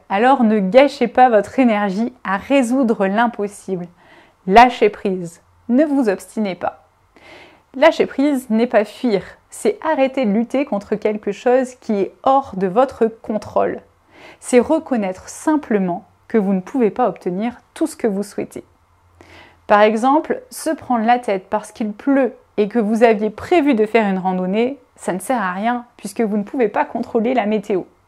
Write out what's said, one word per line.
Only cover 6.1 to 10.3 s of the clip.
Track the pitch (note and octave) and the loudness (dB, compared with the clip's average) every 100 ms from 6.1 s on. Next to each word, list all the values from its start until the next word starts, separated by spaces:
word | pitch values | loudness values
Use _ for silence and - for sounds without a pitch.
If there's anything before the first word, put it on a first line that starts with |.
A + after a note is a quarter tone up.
| F#3+ - - G#3 E3+ | -2 -6 -8 -6 -4
pas. | - - _ _ _ _ - - - _ _ C4 | -8 -8 _ _ _ _ -20 -20 -20 _ _ 2
Lâcher | D#4 D#4 - | 2 4 -2
prise | - C#4+ C4+ - | 0 0 0 -2
n'est | A3 B3 | 0 2
pas | A#3 | 0
fuir, | G#3 - B3 F#3+ - - _ | 0 -4 -2 -2 -4 -20 _
c'est | - G4+ - D#4 | -6 -4 -2 -4
arrêter | D4 C4+ C4+ | 0 0 0
de | A3+ | 0